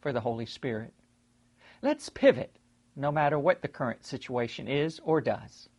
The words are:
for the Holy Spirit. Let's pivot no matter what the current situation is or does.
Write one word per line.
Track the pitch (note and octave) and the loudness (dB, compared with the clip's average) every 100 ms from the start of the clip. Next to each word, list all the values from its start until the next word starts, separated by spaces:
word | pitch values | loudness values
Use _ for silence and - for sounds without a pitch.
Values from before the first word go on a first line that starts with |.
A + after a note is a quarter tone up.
for | D3+ | -2
the | A#2+ | -2
Holy | A#2 A#2 A2+ | -2 -4 -6
Spirit. | - C3+ A2 A#2 _ _ _ _ _ _ _ - - | -6 -4 -4 -8 _ _ _ _ _ _ _ -20 -4
Let's | C#4 D4+ - | -2 -2 -6
pivot | - C#4 D3+ - _ _ _ _ | 4 6 6 -2 _ _ _ _
no | - C#3+ | -4 -2
matter | D3+ D3 D3 | 2 2 4
what | D3 F3+ | 2 2
the | D3 | -2
current | - B2+ A2+ | -4 -4 -4
situation | - C#3 - B2 A#2+ - - | -8 -10 -4 -2 -2 -4 -4
is | C#3 D#3 D#3+ | -2 -2 -4
or | - D#3+ | 0 2
does. | B2 G2+ - - - | 2 -2 -6 -20 -20